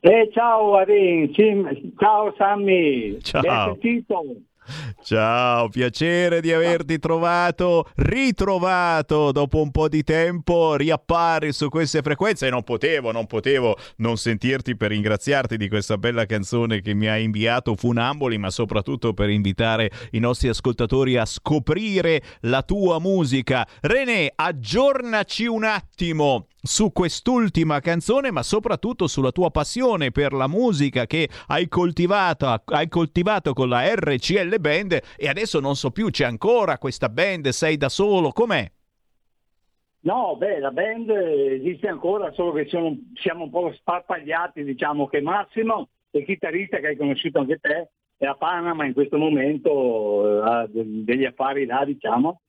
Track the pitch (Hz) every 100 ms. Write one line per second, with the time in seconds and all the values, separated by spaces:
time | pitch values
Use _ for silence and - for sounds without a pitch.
0 | 170 226 214 220 233 226 214 202 190 208
1 | 185 170 147 151 214 202 175 139 - -
2 | 202 214 214 202 196 202 196 185 160 127
3 | 110 101 - 156 135 123 95 87 233 240
4 | - 190 147 117 - _ - 147 143 101
5 | - 110 110 120 123 120 113 110 123 -
6 | 160 175 175 170 165 165 170 170 143 160
7 | 160 165 170 175 175 165 180 170 - -
8 | - 247 269 208 196 185 180 185 175 165
9 | 147 151 147 139 143 151 151 143 156 156
10 | 147 160 170 175 156 170 165 147 147 156
11 | _ 170 165 160 156 131 147 156 156 160
12 | 147 147 202 208 135 123 110 117 139 143
13 | 120 113 110 113 127 139 120 104 - -
14 | 113 113 117 110 123 131 127 110 107 107
15 | 104 104 - 139 120 117 101 107 98 104
16 | 117 117 107 110 95 120 117 107 95 101
17 | 107 110 110 104 113 123 - 107 120 117
18 | 120 147 131 110 95 - 113 107 101 135
19 | 120 98 104 104 98 92 113 110 107 -
20 | - 117 120 123 131 113 127 120 117 131
21 | 131 123 110 - - 151 131 160 220 190
22 | 170 160 - - 120 131 127 202 185 165
23 | 175 190 143 135 123 127 110 - 147 247
24 | 262 220 147 - 160 156 110 185 277 277
25 | 240 220 196 - 233 226 220 208 - _
26 | 170 156 147 123 - _ - - 208 -
27 | 175 - - 247 220 165 160 147 165 170
28 | - 254 269 165 117 208 220 202 220 247
29 | 170 - 131 151 175 156 147 226 254 202
30 | 139 117 143 135 131 180 247 165 143 127
31 | 113 160 151 - - 151 175 - 175 131
32 | 175 202 185 156 135 113 - 147 160 170
33 | 165 - 175 208 156 127 127 123 143 220
34 | 151 131 - 190 175 220 147 151 202 160
35 | - - 143 147 214 165 139 139 135 117
36 | 220 - 131 113 202 240 190 135 135 -
37 | 127 110 190 185 139 123 160 156 143 -
38 | 202 196 156 - 233 175 98 _ _ _
39 | _ _ _ _ _ _ _ _ _ _
40 | 156 233 220 131 190 180 135 127 202 226
41 | 226 208 175 147 139 135 139 170 165 160
42 | 170 202 180 - 175 151 147 180 165 131
43 | - - 196 170 160 165 175 - - 175
44 | - 175 147 165 175 165 143 127 147 147
45 | 139 147 147 196 196 - 226 214 - _
46 | _ - 214 196 170 165 196 - 147 143
47 | 143 139 165 151 131 156 - 151 120 _
48 | _ _ 139 139 160 175 170 165 143 127
49 | 143 151 156 147 135 151 165 143 127 113
50 | 104 104 104 104 107 120 113 107 110 107
51 | 107 123 131 - 135 139 127 123 139 143
52 | - 117 147 180